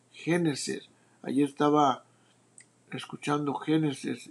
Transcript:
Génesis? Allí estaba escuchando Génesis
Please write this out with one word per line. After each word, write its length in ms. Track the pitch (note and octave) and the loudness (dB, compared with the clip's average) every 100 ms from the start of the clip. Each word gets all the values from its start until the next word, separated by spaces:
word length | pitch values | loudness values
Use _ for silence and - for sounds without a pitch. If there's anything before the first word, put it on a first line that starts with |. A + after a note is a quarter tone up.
| _ | _
Génesis? 760 | - D3+ F3 E3 C3 C3+ C3 - _ _ _ | -8 0 2 2 0 -4 -8 -10 _ _ _
Allí 200 | - B2+ | -2 0
estaba 640 | C#3+ - D3 D3+ C#3 A#2+ - _ _ _ _ - - _ _ | 0 2 4 6 4 2 -8 _ _ _ _ -20 -20 _ _
escuchando 640 | B2+ - - - D3 C#3+ | -14 -12 -10 -4 -2 -2
Génesis 760 | C3 - D#3+ D#3 C3 C#3 B2 - | -4 2 2 2 -2 -6 -8 -10